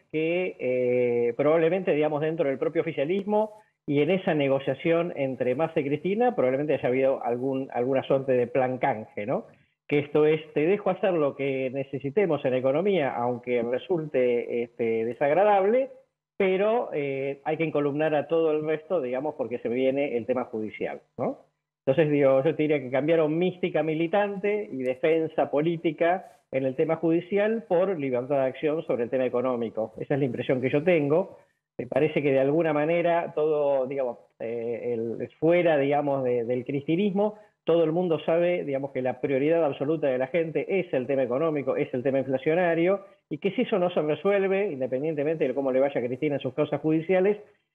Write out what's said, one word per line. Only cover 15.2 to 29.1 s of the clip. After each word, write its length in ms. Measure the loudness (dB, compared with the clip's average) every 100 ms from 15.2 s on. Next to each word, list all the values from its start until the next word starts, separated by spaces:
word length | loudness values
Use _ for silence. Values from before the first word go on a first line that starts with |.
| 2 4 4 4 4 2 0 -8 _ _ _ 0
pero, 540 | 2 2 2 0 -2
eh, 480 | -4 -4 -4 -4 -4
hay 120 | -4 -2
que 80 |
encolumnar 520 | 0 2 0 2 2 0
a 100 | 2
todo 240 | 2 2
el 160 | 2 0
resto, 340 | -4 -2 -4
digamos, 360 | -2 -4 -4 -6
porque 240 | -6 -4
se 80 | -2
viene 480 | 0 2 0 -2 -2
el 100 | -2
tema 200 | -4 -4
judicial", 560 | -6 -8 -6 -8 -8 _ -6
¿no? 260 | -6 -6 _ _ _ _ 0
Entonces, 240 | 2 2
digo, 320 | 4 4 4
yo 140 | 2 0
te 60 |
diría 180 | 0 0
que 100 | 0
cambiaron 480 | -2 2 2 2 0
mística 460 | -2 -2 -2 -2
militante 840 | -2 -2 0 0 0 -2 -2 -2 -4
y 60 | -6
defensa 760 | -4 0 2 2 0 -2 0
política 800 | 0 0 -2 -4 0 0 0 -6 _ _
en 140 | -2
el 120 | -2 0
tema 200 | -2 0
judicial 680 | 2 0 0 0 0 -2 0
por 300 | 0 2 -2
libertad 380 | -2 -2 0 0
de 100 | 0
acción 360 | 0 -2 -2 -2
sobre 180 | -2
el 60 |
tema 160 | 0